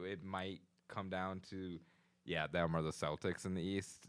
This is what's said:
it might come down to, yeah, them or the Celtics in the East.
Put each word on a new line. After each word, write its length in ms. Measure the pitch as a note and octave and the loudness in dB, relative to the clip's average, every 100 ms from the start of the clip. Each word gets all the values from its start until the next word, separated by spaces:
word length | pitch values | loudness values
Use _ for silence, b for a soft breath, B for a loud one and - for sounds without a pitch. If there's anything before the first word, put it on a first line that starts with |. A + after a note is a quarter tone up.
it 180 | F2+ G2 | -2 -4
might 380 | F#2+ F#2+ F#2 G2 - _ - | -4 -4 -4 -6 -12 _ -10
come 200 | - F#2+ | -6 -2
down 320 | F#2 F#2 F#2 F2+ | 0 0 -2 -6
to, 280 | F#2+ F#2 E2+ - b b b - | -6 -4 -6 -10 b b b -2
yeah, 200 | E2 D2+ | 0 2
them 300 | F2 E2+ E2 | 4 4 4
or 60 | |
the 80 | D#2 | 2
Celtics 560 | - D2+ D2+ F#2+ E2+ F#2+ | 2 0 2 2 0 0
in 80 | |
the 80 | F#2 | 0
East. 440 | F2 G2 - - | 2 0 -2 -8